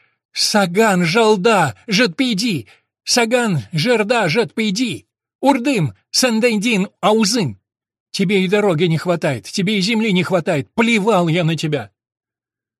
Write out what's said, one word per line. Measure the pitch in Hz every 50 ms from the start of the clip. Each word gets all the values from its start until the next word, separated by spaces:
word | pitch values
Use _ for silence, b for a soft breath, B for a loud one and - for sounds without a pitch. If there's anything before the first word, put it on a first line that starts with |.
| b b b b _ _ -
"Саган, | - - - - 214 196 180 170 196 226 220 190 180 180
жалда, | 160 165 233 226 214 214 208 175 233 226 196 165 135 107 b b
жетпейди! | - 208 180 254 214 165 - 269 254 233 180 220 254 196 139 107 b b b b b _ _ _
Саган, | - - 247 233 220 247 247 240 220 185 143 101 - -
жерда, | 156 143 240 247 220 214 202 254 233 214 170
жетпейди! | 147 226 220 - - - 220 214 190 214 262 226 156 107 - _ _ _ _ _ _ _ -
Урдым, | 262 - 262 233 294 277 208 160 123 101 _ _ _
сандайдин, | - - - 254 226 220 220 247 226 214 190 247 233 190 190 - _ _ -
аузын! | 190 214 220 220 190 226 254 190 127 101 - _ _ _ _ _ _ _ _ _ _
Тебе | - - 196 175 208 196 185
и | 185
дороги | 196 208 208 202 175 151 180
не | 175 165
хватает, | 151 - 175 175 165 - 160 135 117 -
тебе | - - - 190 190 220
и | 202 175
земли | 202 233 220 220 226
не | 185 180 180
хватает! | - 190 180 156 - 175 147 127 - _
Плевал | - 233 226 233 214 185 226 220 185 175 170
я | 156 180 175
на | 156 165
тебя!" | 151 - 160 151 139 107 - _ _ _ _ _ _ _ _ _ _ _ _ _ _ _ _ _ _